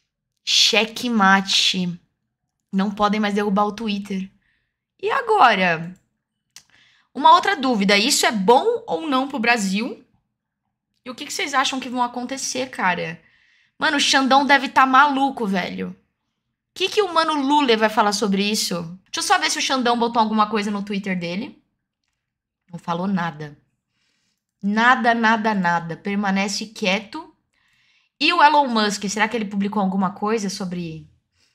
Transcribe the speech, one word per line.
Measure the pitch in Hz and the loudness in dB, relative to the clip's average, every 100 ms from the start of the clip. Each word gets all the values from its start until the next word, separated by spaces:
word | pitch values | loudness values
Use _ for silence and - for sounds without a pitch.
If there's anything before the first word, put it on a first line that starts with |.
| _ _ _ _ - | _ _ _ _ -2
Checkmate. | - - 208 220 220 247 226 190 196 190 - - 185 180 175 _ _ _ _ _ _ _ | 0 2 2 0 -4 -2 2 4 4 2 0 0 -2 -4 -6 _ _ _ _ _ _ _
Não | 190 202 | -4 -2
podem | 202 208 214 | 0 0 0
mais | 208 | 0
derrubar | 202 208 196 | -2 0 0
o | 208 | 0
Twitter. | 208 226 202 202 190 190 _ _ _ _ _ _ _ | -4 -6 -6 -6 -8 -8 _ _ _ _ _ _ _
E | 403 | -4
agora? | 539 480 415 254 196 185 160 170 - _ _ _ _ _ - _ _ _ _ _ | -4 0 4 4 4 0 -2 -6 -16 _ _ _ _ _ -20 _ _ _ _ _
Uma | - 311 | 4 6
outra | 349 392 381 | 8 6 0
dúvida. | 262 226 196 202 | 0 0 2 4
Isso | 247 - - | 2 2 0
é | |
bom | 220 185 254 415 480 - | 2 4 4 4 -2 -4
ou | 320 320 | -6 -2
não | 262 277 | -2 -2
pro | 277 | -2
Brasil? | 233 240 196 196 247 - _ _ _ _ _ _ _ _ _ _ | 0 0 0 -2 -4 -8 _ _ _ _ _ _ _ _ _ _
E | 254 | -18
o | |
que | 247 | -14
que | 285 | -10
vocês | - 349 | -8 -2
acham | 269 269 262 | 0 0 -4
que | 254 | -6
vão | 247 | -4
acontecer, | 240 247 247 269 - 254 262 | -4 -4 -8 -6 -6 -6 -6
cara? | - 190 175 165 165 _ _ _ _ _ - | -2 -2 -2 -6 -12 _ _ _ _ _ -4
Mano, | 294 294 | -2 0
o | |
Xandão | - 277 262 269 | 2 2 4 4
deve | 269 277 269 | 4 2 2
tá | 277 | 2
maluco, | 262 262 294 269 277 269 214 | 4 6 4 2 -2 -2 -4
velho. | 190 - 185 185 | -2 -4 -8 -10
O | 185 _ _ _ _ _ _ _ | -12 _ _ _ _ _ _ _
que | - 381 | -6 -2
que | 427 | 0
o | 381 | 0
Mano | 330 320 302 | 0 0 -2
Lula | 269 294 269 220 | 0 2 2 2
vai | 220 | 2
falar | 226 208 | 2 0
sobre | 202 214 196 | 0 0 0
isso? | 208 214 - 170 165 180 | 0 -2 -4 -6 -8 -16
Deixa | _ - | _ -6
eu | |
só | 330 370 | 0 0
ver | 320 | 0
se | 320 | -4
o | |
Xandão | 277 269 240 233 | -2 0 0 0
botou | 233 233 | 0 0
alguma | 220 214 214 | 2 2 0
coisa | 220 202 | -2 -4
no | 208 | -6
Twitter | 202 202 196 185 | -6 -6 -4 -6
dele. | 170 180 285 - _ _ _ _ _ _ _ _ _ _ _ | -6 -6 -10 -14 _ _ _ _ _ _ _ _ _ _ _
Não | 170 | -12
falou | - 170 190 | -6 -4 -2
nada. | 190 170 151 151 147 _ _ _ _ _ _ _ _ _ _ | -2 -4 -8 -14 -16 _ _ _ _ _ _ _ _ _ _
Nada, | 196 208 240 254 240 | -2 2 4 4 2
nada, | 233 226 226 220 | 2 2 2 0
nada. | 196 175 170 165 160 | 0 0 -2 -4 -8
Permanece | 202 202 202 190 196 196 220 | -6 -4 -2 -2 -2 -6 -10
quieto. | - 202 196 220 311 359 _ _ _ _ _ _ _ _ - | -6 -2 -2 -6 -14 -14 _ _ _ _ _ _ _ _ -4
E | 302 | 0
o | 349 | 4
Elon | 294 294 269 | 6 6 2
Musk, | 226 208 202 202 | 2 0 -2 -6
será | 214 220 | -2 -2
que | 233 | -2
ele | |
publicou | 202 202 202 208 | -4 -4 -2 -2
alguma | 190 190 185 | -2 0 -2
coisa | 202 208 226 196 | -4 -2 -2 -4
sobre | - 185 180 170 160 151 _ _ _ _ | -6 -8 -8 -8 -12 -18 _ _ _ _